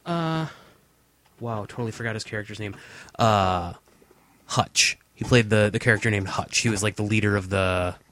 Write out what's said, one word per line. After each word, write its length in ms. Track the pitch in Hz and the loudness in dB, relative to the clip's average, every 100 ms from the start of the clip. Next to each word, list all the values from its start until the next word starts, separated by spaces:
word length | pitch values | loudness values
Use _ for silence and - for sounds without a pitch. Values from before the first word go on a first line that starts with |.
| - | -6
uh, 420 | 170 165 160 156 - - _ _ _ _ _ _ - | -4 -2 -4 -6 -10 -20 _ _ _ _ _ _ -12
wow, 260 | 117 110 101 | -8 -6 -8
totally 260 | - 117 | -8 -8
forgot 240 | 107 117 110 | -6 -8 -8
his 80 | |
character's 360 | - 107 104 104 | -8 -8 -8 -10
name. 160 | 104 98 - - - - | -10 -10 -18 -20 -12 0
Uh, 540 | 113 104 95 92 87 - _ _ _ _ _ _ - | 4 4 4 0 -4 -10 _ _ _ _ _ _ -8
Hutch. 500 | - - - - - _ | -2 -2 2 0 0 _
He 100 | - | -8
played 260 | 113 123 110 | 2 4 4
the, 200 | 107 104 | 4 4
the 80 | 110 | 2
character 300 | - 107 113 | 2 2 2
named 180 | 104 95 | 0 -2
Hutch. 320 | - 85 - | -6 -4 -2
He 100 | 120 | 0
was, 120 | 104 | 0
like, 140 | 107 98 | -2 -2
the 80 | |
leader 320 | 107 107 104 101 | 0 2 2 2
of 140 | 92 | 0
the 460 | 95 92 90 90 87 _ | 0 2 0 -2 -6 _